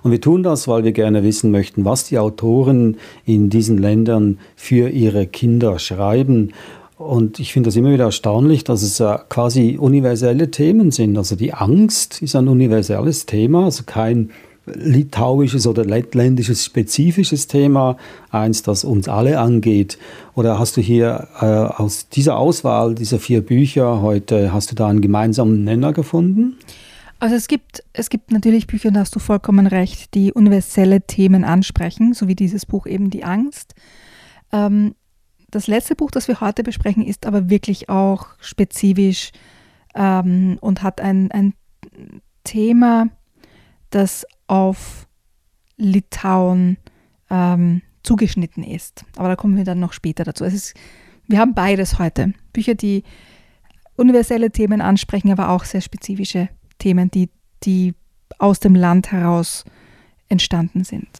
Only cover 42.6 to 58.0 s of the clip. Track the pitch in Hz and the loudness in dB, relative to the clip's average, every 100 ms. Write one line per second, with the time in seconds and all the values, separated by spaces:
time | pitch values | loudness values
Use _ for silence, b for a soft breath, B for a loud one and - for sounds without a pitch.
42.6 | 220 240 240 233 226 - _ b b b | 2 4 4 2 0 -6 _ b b b
43.6 | b b _ 202 196 - - _ - 190 | b b _ -2 -2 -4 -16 _ -2 0
44.6 | 190 190 - - - _ _ _ _ _ | 0 -2 -12 -20 -20 _ _ _ _ _
45.6 | _ - 202 196 - - 190 185 180 180 | _ -4 0 0 -2 -8 -2 0 2 2
46.6 | 180 185 - b b b _ 185 180 175 | 0 -2 -10 b b b _ -2 0 2
47.6 | 175 175 _ _ - 214 214 - 165 - | 0 0 _ _ -2 0 0 -2 -6 -8
48.6 | - 165 - - - - 185 180 208 196 | -12 -12 -14 -20 -20 -8 -6 -2 0 0
49.6 | 185 180 175 - 160 156 165 - 180 196 | -2 -4 -6 -6 -8 -6 -8 -6 -6 -6
50.6 | - - b b b b - 208 233 208 | -10 -18 b b b b -2 2 2 0
51.6 | 185 196 185 - 170 - 190 - - - | 0 0 -2 -2 -2 -2 -4 -6 -10 -6
52.6 | 220 226 208 196 b b b b b b | -4 -2 -2 -4 b b b b b b
53.6 | b b _ - 247 240 226 233 226 - | b b _ 2 4 4 2 0 0 0
54.6 | 208 214 - 202 - 202 196 190 185 180 | 0 0 2 0 0 -2 0 0 0 -2
55.6 | - 185 - - - 196 196 180 190 - | -2 -8 -8 -14 -10 -8 -6 -4 -6 -10
56.6 | _ _ 196 180 185 196 180 _ _ _ | _ _ 0 2 2 0 -2 _ _ _
57.6 | - 185 185 170 | -2 0 -2 -6